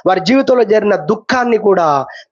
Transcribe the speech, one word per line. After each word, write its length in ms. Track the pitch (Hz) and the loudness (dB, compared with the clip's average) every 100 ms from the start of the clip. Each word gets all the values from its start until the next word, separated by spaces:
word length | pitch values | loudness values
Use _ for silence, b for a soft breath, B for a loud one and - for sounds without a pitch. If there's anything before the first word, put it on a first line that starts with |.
| 180 | -2
వారి 120 | 185 | 0
జీవితంలో 440 | 175 269 269 247 | 0 0 2 2
జరిగిన 320 | 208 214 208 180 | 2 0 0 -2
దుఃఖాన్ని 640 | 151 214 - 254 240 220 | -2 -4 -4 -4 0 0
కూడా 480 | 208 180 160 139 131 B - | 0 2 2 0 -4 B -4